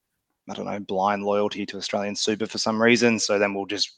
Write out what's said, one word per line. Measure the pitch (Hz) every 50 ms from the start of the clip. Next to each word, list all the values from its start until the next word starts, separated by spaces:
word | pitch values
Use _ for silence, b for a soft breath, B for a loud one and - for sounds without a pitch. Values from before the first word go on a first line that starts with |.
| _ _ _ _ _ _ _ _ - -
I | 98
don't | 101 101
know, | 95 98 101
blind | 98 - 101 95 92 101 101 101 101
loyalty | 101 101 101 104 104 - 95 104
to | - -
Australian | 98 92 - - 104 101 101 101
super | - - - 110 98 110
for | 104 - 110
some | - 117 110 110 113
reason. | 117 120 113 120 120 113 107
So | - - 104 101
then | 104 101 98
we'll | 98 98
just | 92 104 98 - - -